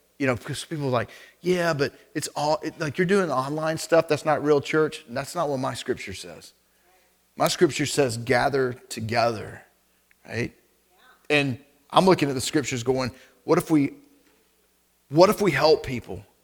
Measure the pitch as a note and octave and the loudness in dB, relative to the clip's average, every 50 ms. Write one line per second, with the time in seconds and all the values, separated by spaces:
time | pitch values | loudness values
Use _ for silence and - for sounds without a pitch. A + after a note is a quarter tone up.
0 | _ _ _ - C#3+ C3 A#2+ G2+ - - C3 - - - E3+ D3 C#3+ C3+ B2 A#2 | _ _ _ -2 -2 0 -2 -2 -4 -8 -10 -10 -10 -8 -8 -4 -2 0 0 -2
1 | A2 - - - - - _ _ - F3 F3+ F3+ E3+ E3+ D#3+ C#3 C#3 C3 - - | -2 -4 -10 -18 -20 -20 _ _ -2 -2 0 0 0 0 0 0 -2 -2 -4 -8
2 | _ _ - D#3 - - - D3+ D3 D3+ D#3 - - D#3+ D3 D#3 E3 D3+ B2+ - | _ _ -10 -8 -8 -8 -6 -4 -2 0 -2 -2 -4 -8 -8 -6 -8 -4 -2 -2
3 | F#3 F3 G3+ G3 F#3 D#3+ C3 C3 C3 C#3 D3+ D#3 D#3 D#3+ D#3+ D3+ - - E3+ D#3+ | 0 2 2 2 2 0 -2 -2 -2 -4 -4 -4 -4 -4 -4 -4 0 2 4 4
4 | D#3 - D3+ C3+ - D#3 D3 - C#3 D3 D3+ C#3+ - - - D#3 D#3 C#3+ - - | 4 2 0 -2 0 0 0 0 2 2 2 2 2 2 0 0 0 0 -2 -8
5 | - - A#2 C3+ C#3+ - - F3 D#3 D3 C#3 C3 C3 C3 B2 - - B2+ A#2+ - | -14 -10 -10 -8 -8 -6 -6 -4 -4 -2 -2 -4 -4 -4 -6 -6 -4 -4 -6 -6
6 | - G#2 F#2+ - - F2 D#2 D2+ - - _ _ _ _ _ _ _ _ _ _ | -8 -12 -12 -14 -14 -16 -16 -18 -20 -20 _ _ _ _ _ _ _ _ _ _
7 | _ _ _ _ _ _ _ - D3 E3 - - F3+ D3+ B2 - D3 C3 - D3 | _ _ _ _ _ _ _ -2 -2 -2 2 2 2 2 2 -2 -4 -2 0 0
8 | C#3+ B2 A2 A#2 A#2 A2+ B2 A#2+ B2+ C#3 C#3 C3+ C3 B2+ B2 - - - - A#2+ | 0 0 -2 -4 -2 0 0 2 2 2 2 0 0 -2 -4 -8 -14 -14 -10 -10
9 | A2 G2 A#2 A#2 A2+ A#2+ A2+ G2+ G#2 G#2+ G#2 - - _ _ _ _ _ _ _ | -8 -2 0 0 2 0 0 -4 -8 -12 -14 -18 -20 _ _ _ _ _ _ _
10 | _ _ _ _ _ - A#2 A2+ B2 - - _ _ _ _ _ _ _ _ _ | _ _ _ _ _ -10 -6 -6 -6 -6 -8 _ _ _ _ _ _ _ _ _
11 | _ _ _ _ _ - D3+ D3 C#3 C#3 A#2+ - - _ _ _ _ _ - - | _ _ _ _ _ 0 2 2 2 0 -4 -8 -12 _ _ _ _ _ 2 4
12 | F#3 F#3+ F3 - D3+ C#3+ C3+ C3 - - - D#3 B2+ - C3+ A#2+ A#2 C3 B2+ C3 | 6 6 4 4 2 0 -2 -4 -4 -2 -2 -2 -2 -2 -6 -4 -2 -2 -2 -2
13 | B2+ A#2+ - - - _ _ _ _ - D#3+ - - - D#3+ D3+ C#3 - - - | -4 -6 -8 -12 -18 _ _ _ _ 2 2 2 4 4 4 4 4 2 -2 -10
14 | - _ _ _ _ _ _ _ _ _ _ _ _ _ _ _ _ _ _ _ | -20 _ _ _ _ _ _ _ _ _ _ _ _ _ _ _ _ _ _ _
15 | _ - C3+ D#3+ F3+ G3+ G3+ - G#3 F#3 C#3+ C3+ D3+ D#3+ D#3 - - - B2+ A2+ | _ 0 6 6 6 6 6 4 2 0 2 4 4 4 4 2 0 -4 -8 -8
16 | - - F#2+ G2+ G#2+ - _ _ | -10 -10 -14 -14 -16 -20 _ _